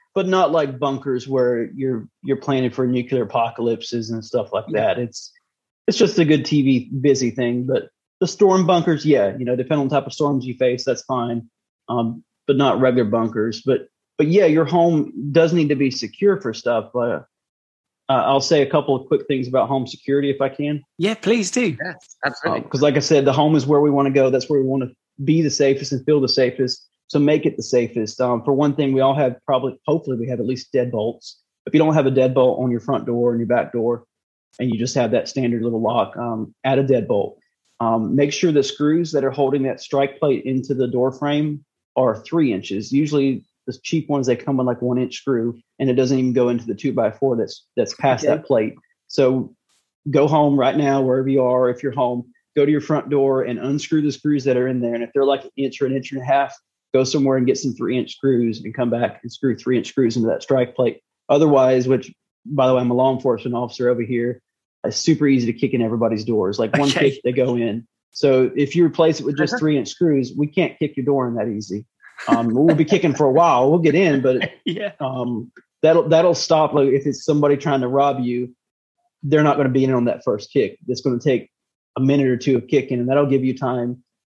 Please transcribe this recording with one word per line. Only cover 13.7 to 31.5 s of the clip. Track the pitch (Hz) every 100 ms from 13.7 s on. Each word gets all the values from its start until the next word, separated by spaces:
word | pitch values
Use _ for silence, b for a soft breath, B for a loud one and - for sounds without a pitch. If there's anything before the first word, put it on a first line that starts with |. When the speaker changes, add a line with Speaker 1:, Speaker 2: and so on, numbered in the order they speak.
| 123 - _ _ -
Speaker 1:
but | 156
yeah, | 196 170
your | 156 147
home | 170 170 156 - - 147
does | 165 165
need | 170 147
to | 139
be | 135
secure | - 107 - 202 196
for | 120
stuff. | 110 120 113 107 123
Uh, |
uh, | 120 82 - _ _ _ _ _ _ _ -
I'll | 131 - 139
say | - 156
a | 139
couple | 147 143 131
of | -
quick | 143 -
things | 131 127
about | 127 123
home | 139 123
security | - - 139 139
if | 135
I | 135
can. | 139 147 151 - -
Speaker 2:
Yeah, | 190 220
please | 190 233 185
do. | 247 220 123
Speaker 3:
Yes, | 175 - _ _
absolutely. | 139 - 165 -
Speaker 1:
Um, | -
'cause | 135
like | 147 127
I |
said, | - 151 139
the |
home | 131 151 156
is | 131
where | 147
we | 147
wanna | 139 139
go. | 135 131
That's | 127 123
where | 143
we | 131
wanna | 135 123 - _ -
be | 139 160
the | 151
safest | - 139 135 135
and | 131 139
feel | 147
the | 123
safest. | - 123 - 123 - _ _ _
So | 147
make | 147 151 -
it | -
the |
safest. | - 123 117 120 107 -
Um, | 123 120
for | 143
one | 139 147 139
thing, | 139
we | 135
all | 135 139
have | 127 120 -
probably, | 131 131 - -
hopefully | 160 151 120
we | 117
have | 120
at | 117
least | 127 -
deadbolts. | 127 123 117 110 - - - _